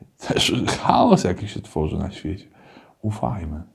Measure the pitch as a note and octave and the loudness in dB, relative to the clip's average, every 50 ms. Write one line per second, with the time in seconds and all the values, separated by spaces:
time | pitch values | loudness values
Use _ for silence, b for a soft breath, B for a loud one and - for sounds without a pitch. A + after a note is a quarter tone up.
0 | b - _ _ - - - - - - - B2 - - G2 - - - - - | b -20 _ _ -4 -2 0 2 2 2 2 2 2 0 0 2 4 4 6 6
1 | - B3 F#3+ - - F#2 F#2 - G#2 G2+ - - - - - D#2+ D#2 D#2+ E2 D#2+ | 6 6 4 2 0 0 -2 -2 -6 -8 -10 -12 -12 -6 -2 -2 -2 0 -2 -2
2 | D#2+ - - - - D#2 - - - b b b b b b b b b b b | -4 -6 -6 -8 -8 -8 -8 -8 -12 b b b b b b b b b b b
3 | - G#2+ G#2+ - - - B2+ F#2+ E2 D#2 D2+ D#2 E2+ - | -4 -4 -2 -2 -2 -4 -4 -4 -6 -6 -8 -8 -10 -14